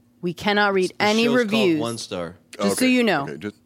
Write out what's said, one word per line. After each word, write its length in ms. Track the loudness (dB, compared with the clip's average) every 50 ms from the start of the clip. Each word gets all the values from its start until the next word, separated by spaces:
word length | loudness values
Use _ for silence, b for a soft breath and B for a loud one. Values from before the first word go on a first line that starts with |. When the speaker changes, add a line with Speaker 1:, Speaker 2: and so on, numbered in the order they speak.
| _ _ _ _
Speaker 1:
We 120 | -8 -8 -6
cannot 400 | -4 -2 -2 0 2 2 2 2
read 180 | 0 0 -2
Speaker 2:
The 100 | -2 -2 0
Speaker 1:
any 200 | 2 2 2 2
Speaker 2:
show's 80 | 2 2
called 180 | 2 0 2
Speaker 1:
reviews. 280 | 0 2 2 2 2 2
Speaker 2:
One 160 | 0 -4 -4 -6
Star. 400 | -8 -8 -6 -6 -6 -8 -10 -16 _ _ -6 -2
Speaker 1:
Just 200 | 0 0 0 2
so 80 | 2
Speaker 3:
Okay. 80 | 2 2
Speaker 1:
you 100 | 4 2
know. 200 | 2 2 0 -2
Speaker 3:
Okay, 140 | -4 -8 -8
just, 180 | -10 -10 -12 _ _